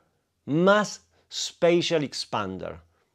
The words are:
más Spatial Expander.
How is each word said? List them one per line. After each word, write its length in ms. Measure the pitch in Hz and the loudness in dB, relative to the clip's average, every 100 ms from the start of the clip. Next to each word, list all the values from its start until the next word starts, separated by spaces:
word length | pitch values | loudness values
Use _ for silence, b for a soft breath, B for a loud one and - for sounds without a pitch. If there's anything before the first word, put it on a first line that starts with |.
| _ _ _ _ | _ _ _ _
más 640 | - 156 185 208 202 - _ _ _ | -4 2 4 4 0 -6 _ _ _
Spatial 720 | - - - 170 175 165 165 | -10 -10 0 2 2 2 -2
Expander. 800 | 135 - - 117 95 92 85 85 _ _ _ | -2 -8 -6 -4 -4 -8 -10 -14 _ _ _